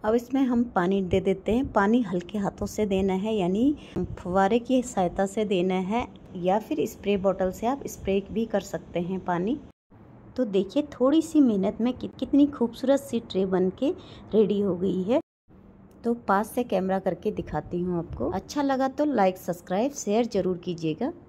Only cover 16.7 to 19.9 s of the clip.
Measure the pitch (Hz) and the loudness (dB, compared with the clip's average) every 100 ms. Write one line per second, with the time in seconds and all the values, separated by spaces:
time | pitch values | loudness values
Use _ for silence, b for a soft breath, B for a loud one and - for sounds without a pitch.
16.7 | 190 190 190 190 170 214 214 175 156 - | -2 0 0 -2 -2 -4 -6 -6 -6 -4
17.7 | 175 180 175 160 - 294 190 - 294 277 | -4 -2 -4 -6 -6 -4 -4 -6 -2 0
18.7 | 262 269 269 302 247 190 185 - 175 - | 0 -2 0 0 4 2 2 -8 -8 -4
19.7 | 185 262 | -2 -2